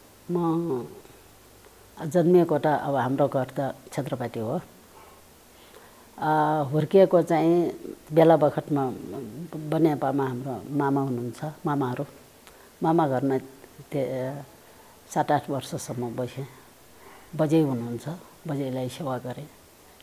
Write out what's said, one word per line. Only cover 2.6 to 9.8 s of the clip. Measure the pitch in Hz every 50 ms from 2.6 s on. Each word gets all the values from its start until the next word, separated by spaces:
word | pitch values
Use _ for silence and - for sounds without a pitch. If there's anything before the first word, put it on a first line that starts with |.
| 143 156
अब | 147 127 - 143 139
हाम्रो | 135 117 127 135 139 147 135
घर | - 135 127
त | - - 147 139 131 - - - -
क्षेत्रपाटी | - - 131 139 135 120 120 117 - 117
हो। | 110 110 143 180 - - - - - - - - - - - - - - - - - - - - - - - - - - - - - - - -
आ, | 170 156 156 156 151 151 151 156
हुर्किएको | 143 127 143 156 151 - - 196 190 - - 175
चाहिँ | 160 165 170 156 156 165 170 175 165 139 - - - - - - - - 151
बेला | 160 160 165 165 156
बखतमा | 151 143 - 156 147 - 151 139 135 127 110 - - - - 139 127 107 107 139 175 156 - 156 156 151
बनेपामा | 156 160